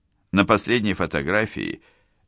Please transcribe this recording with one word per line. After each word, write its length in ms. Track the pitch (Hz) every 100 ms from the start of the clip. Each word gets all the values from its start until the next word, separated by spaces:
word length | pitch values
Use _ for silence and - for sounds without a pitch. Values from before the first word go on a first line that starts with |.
| _ _ -
На 140 | 98 98
последней 480 | 107 - 120 104
фотографии 880 | 92 85 80 71 107 107 - 50 82 _ _ _ _